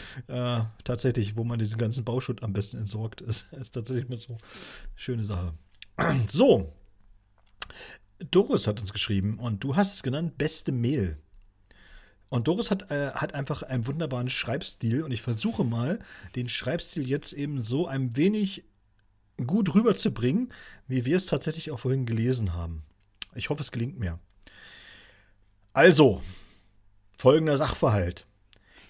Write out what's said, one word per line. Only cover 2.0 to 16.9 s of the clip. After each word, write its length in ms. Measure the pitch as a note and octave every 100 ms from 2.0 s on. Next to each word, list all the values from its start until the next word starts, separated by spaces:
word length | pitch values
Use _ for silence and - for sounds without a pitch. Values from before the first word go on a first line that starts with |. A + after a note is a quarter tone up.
Bauschutt 380 | A2+ B2 - B2
am 100 | A2
besten 260 | G2 G2+ A#2+
entsorgt. 420 | G#2 A2 A2 -
Ist, 260 | A2+ A2 -
ist 180 | C3 -
tatsächlich 340 | B2 A2+ B2 B2
mit 120 | A#2
so 160 | - A2+ - - - - - -
schöne 260 | - A#2
Sache. 320 | G#2 F#2 F2 D#2 _ - - -
<clears throat> 300 | E3+ C3 G#2+
So. 440 | E3 C4 A#2+ D#2 - - _ - - _ _ _ - - - - - _ - E3
Doris 340 | F3+ B3 B3+ A2
hat 140 | G2+
uns 120 | F#2+
geschrieben 460 | - - G2+ G2+ A#2
und 240 | B2 G2
du 140 | C#3 D#3
hast 180 | F#3+
es 80 | -
genannt, 360 | C3 C#3+ E3+ -
beste 340 | D#3 - -
Mail. 440 | B2+ A#2+ D3 F2+ D2+ _ - - _ _ - - - - _ -
Und 180 | B2 C3
Doris 240 | G3 -
hat, 180 | G3 -
äh, 220 | C#3+ C#3
hat 220 | - D3+
einfach 280 | C#3+ C#3 C3+
einen 240 | - B2+ A#2
wunderbaren 420 | D3+ D3+ B2 B2+
Schreibstil 760 | - - - - - A#2 B2+
und 80 | D#3
ich 100 | A#2
versuche 400 | B2 A2 A3+ A3
mal, 380 | B2+ A#2 B2+ A3+ - - -
den 140 | B2+ B2
Schreibstil 600 | - B2+ F3 -